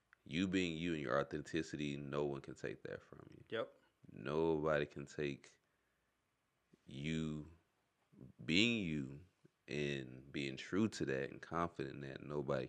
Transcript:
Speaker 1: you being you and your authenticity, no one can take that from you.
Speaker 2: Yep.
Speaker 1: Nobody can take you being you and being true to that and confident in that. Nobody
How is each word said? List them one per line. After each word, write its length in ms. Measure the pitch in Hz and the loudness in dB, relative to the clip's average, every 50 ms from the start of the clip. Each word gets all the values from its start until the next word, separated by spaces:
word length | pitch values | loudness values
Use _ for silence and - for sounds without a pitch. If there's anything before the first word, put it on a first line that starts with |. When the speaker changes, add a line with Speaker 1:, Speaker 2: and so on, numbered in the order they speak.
| _ _ - _ _ | _ _ -20 _ _
Speaker 1:
you 220 | - 69 82 95 95 | -4 0 2 2 4
being 300 | 90 95 92 87 80 78 | 4 4 4 4 2 0
you 160 | 85 87 82 | 0 0 0
and 80 | 76 | 0
your 180 | 71 62 60 71 | 0 2 2 2
authenticity, 800 | 71 - - 76 71 - - 82 78 - - 73 76 73 71 69 | 2 2 -2 -6 -4 -2 0 0 0 0 -2 -2 -2 -2 -2 -2
no 260 | 71 69 69 71 73 | -4 -2 0 0 2
one 180 | 71 71 69 | 0 0 -4
can 140 | 69 69 67 | -6 -10 -12
take 260 | - - 62 53 - - | -6 -6 -6 -6 -6 -8
that 200 | - - - - | -8 -8 -8 -10
from 160 | - - - - - | -14 -18 -18 -18 -18
you. 120 | - - - - | -18 -20 -12 -6
Speaker 2:
Yep. 180 | - 110 120 - - - _ _ _ _ _ - - | -4 -4 -4 -4 -6 -16 _ _ _ _ _ -18 -14
Speaker 1:
Nobody 720 | 50 53 64 73 80 82 82 80 78 73 78 76 73 73 | -8 -4 0 2 4 6 6 4 4 4 4 4 4 4
can 200 | 71 - 76 71 | 0 -2 -8 -10
take 460 | 71 - - 76 71 69 - - - - _ _ _ _ _ _ _ _ _ _ _ _ _ _ _ _ _ _ _ _ _ _ _ - _ _ - | -8 -4 -2 -2 -2 -2 -4 -10 -18 -20 _ _ _ _ _ _ _ _ _ _ _ _ _ _ _ _ _ _ _ _ _ _ _ -20 _ _ -14
you 580 | - 67 71 78 80 80 80 78 76 76 76 80 82 82 _ _ _ _ _ _ _ _ _ _ - - - 62 - _ - | -10 -6 -2 -2 0 0 0 0 -2 -4 -8 -10 -14 -20 _ _ _ _ _ _ _ _ _ _ -20 -20 -20 -20 -16 _ 0
being 380 | 62 78 90 110 120 117 113 101 | 4 6 8 8 8 6 2 2
you 240 | 82 78 76 69 65 69 71 87 - _ _ _ - _ _ _ - | 0 0 0 -2 -4 -8 -12 -14 -18 _ _ _ -20 _ _ _ -4
and 400 | - 73 73 71 71 69 65 64 64 64 65 69 | -2 0 0 0 0 -2 -4 -6 -10 -14 -16 -8
being 240 | 67 73 71 69 65 | -6 -4 -4 -4 -4
true 320 | 67 - - - 92 113 104 | -6 -6 -2 2 4 4 4
to 180 | - - 82 | 2 0 0
that 240 | 71 67 65 67 - | 0 0 0 0 -2
and 100 | - - | -6 -10
confident 540 | - - - 82 85 85 - - - 69 - | -10 -4 0 0 0 0 -2 -4 -6 -6 -6
in 60 | 71 | -8
that. 240 | 69 67 67 - - 69 | -8 -8 -8 -10 -8 -6
Nobody 400 | 73 73 69 67 69 65 62 | -4 -4 -2 0 0 0 0